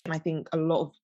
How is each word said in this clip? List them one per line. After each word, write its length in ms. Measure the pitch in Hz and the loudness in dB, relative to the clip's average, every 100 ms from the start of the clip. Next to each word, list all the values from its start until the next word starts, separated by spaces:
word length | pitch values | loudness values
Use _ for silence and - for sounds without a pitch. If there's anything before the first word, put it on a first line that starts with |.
| - | -6
And 80 | |
I 60 | 160 | -4
think 300 | 170 156 - | -2 -2 -2
a 40 | 165 | 0
lot 240 | 160 160 | 4 2
of, 100 | 143 - | 0 -8